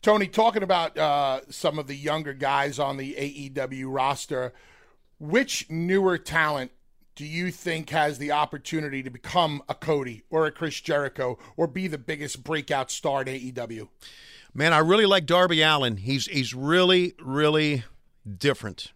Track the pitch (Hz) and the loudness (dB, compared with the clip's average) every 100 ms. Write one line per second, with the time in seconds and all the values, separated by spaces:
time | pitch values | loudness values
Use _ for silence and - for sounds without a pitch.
0 | - 214 190 - 220 220 190 180 165 - | 6 4 2 2 2 2 2 2 2 0
1 | 151 143 139 131 - 131 170 151 139 139 | 2 2 2 -2 -6 -4 -2 -2 -8 -8
2 | 147 156 147 135 139 139 139 139 143 139 | -4 -4 -4 -4 0 2 0 -2 -4 -2
3 | 135 147 139 143 139 135 131 131 131 135 | -8 -6 -8 -8 -10 -6 -6 -6 -6 -2
4 | 135 135 - 135 127 - - _ _ _ | 0 -2 -4 -6 -6 -8 -20 _ _ _
5 | _ _ 151 202 269 - - 160 170 190 | _ _ 0 0 0 -4 -6 -4 0 2
6 | 190 175 - 156 156 147 127 _ _ _ | 2 0 0 2 2 0 -6 _ _ _
7 | _ - 151 160 180 165 180 160 156 160 | _ -16 -8 -4 -4 -4 -6 -6 -2 0
8 | 151 139 147 147 151 147 - 160 151 135 | 0 -2 -2 -2 -2 -4 -6 -6 -4 -8
9 | 131 123 - 180 165 143 - - - 151 | -10 -14 -2 0 2 -2 -8 -8 -2 -2
10 | 127 113 _ 160 156 151 160 - - 147 | -2 -10 _ 0 0 -2 -8 -8 -2 -2
11 | 139 - 127 - - - 165 190 190 151 | -2 -4 -6 -6 -12 -4 -2 -2 -6 -6
12 | 120 156 147 - 131 156 - 143 131 - | -8 -8 -8 -10 -6 -6 -2 -2 -2 -4
13 | 160 139 131 131 127 127 117 110 107 _ | -2 -2 -4 -8 -10 -8 -8 -10 -14 _
14 | - - - - - - 156 160 160 202 | -20 -20 -20 -20 -16 -2 4 4 6 6
15 | 208 196 147 175 180 165 156 151 127 104 | 6 4 4 4 4 4 4 4 2 -2
16 | 101 139 113 175 120 123 139 175 180 185 | -2 -4 -2 -2 -2 -4 2 4 6 4
17 | 180 - - 135 151 151 151 143 113 - | 2 -4 -6 2 2 4 2 -2 -6 -16
18 | _ _ - 95 143 131 107 87 - | _ _ -14 -2 0 0 -4 -10 -16